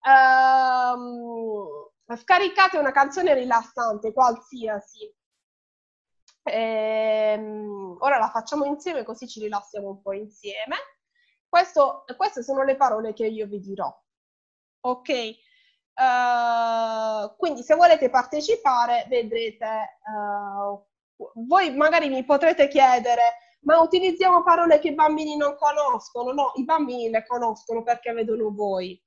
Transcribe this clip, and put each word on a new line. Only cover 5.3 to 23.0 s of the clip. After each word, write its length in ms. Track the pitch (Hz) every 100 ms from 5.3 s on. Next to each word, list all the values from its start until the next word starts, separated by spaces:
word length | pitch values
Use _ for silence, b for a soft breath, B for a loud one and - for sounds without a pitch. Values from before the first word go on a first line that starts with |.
| _ _ _ _ _ _ _ _ _ _ _
Ehm, 1500 | - 220 226 220 220 220 220 220 214 214 214 214 208 202 190 175
ora 180 | 269 269
la 120 | 220
facciamo 360 | 233 226 302 285
insieme 380 | 285 359 320
così 260 | - 226 240
ci 100 | 220
rilassiamo 480 | 214 208 208 214 196
un 140 | 196
po' 100 | 202
insieme. 640 | 196 214 _ 202 202 226 339 554 _ _ _ _ _ _
Questo, 560 | 349 359 320 269 - - 247
queste 260 | 415 262
sono 200 | 240 269
le 120 | 269 269
parole 380 | 262 214 220
che 140 | 214 220
io 200 | 220 208
vi 140 | 202
dirò. 280 | 190 196 147 - _ _ _ _ _ _ _ _
Ok? 280 | 254 247 247 247 220 226 _ _ _ _ _ -
Eh, 1400 | 262 247 247 240 240 233 233 226 226 220 220 214 208 _
quindi 260 | 349 254
se 120 | 240 311
volete 340 | 349 320 262
partecipare 960 | 254 240 302 302 466 392 247 240 240 220
vedrete, 580 | 247 220 226 226 220 220
eh, 1160 | 220 208 _ 214 214 208 202 202 202 202 202 _ _ _ _ - 226 240
voi 280 | 359 349 269
magari 340 | 302 330 302
mi 160 | 262 262
potrete 420 | 285 320 339 285
chiedere, 540 | 277 262 247